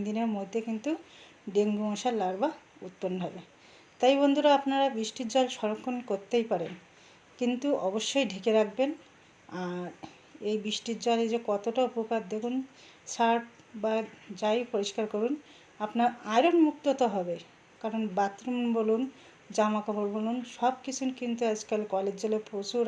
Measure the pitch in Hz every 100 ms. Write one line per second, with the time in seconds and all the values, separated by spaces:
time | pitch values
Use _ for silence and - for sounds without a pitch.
0 | 202 220 233 202 190 226 226 220 285 330
1 | - - - - - 196 208 208 214 208
2 | 247 220 185 190 294 - - - 185 -
3 | 185 185 175 180 - - - - - -
4 | 254 277 285 285 294 277 277 269 277 226
5 | 214 - 226 262 254 - 214 214 254 247
6 | 247 196 - 240 226 180 170 180 - -
7 | - - _ - 247 247 285 285 185 214
8 | - 277 226 190 226 220 208 - 277 320
9 | - - - - - 180 180 180 180 -
10 | - - - - 208 214 208 208 233 226
11 | 240 233 226 233 233 202 226 233 247 233
12 | 220 226 180 214 240 262 262 - - -
13 | - - 233 233 233 - - 220 220 220
14 | 220 - - 190 214 233 240 208 202 -
15 | 214 208 240 302 - - - - 214 233
16 | 233 233 202 226 330 339 302 285 285 269
17 | 240 202 175 170 - - - - 220 220
18 | 214 185 202 196 254 247 240 226 214 226
19 | 262 - - - - 214 214 214 208 208
20 | 202 214 220 247 233 - 247 254 - 254
21 | 262 254 240 233 233 214 - 214 208 190
22 | 196 190 220 214 - 202 202 240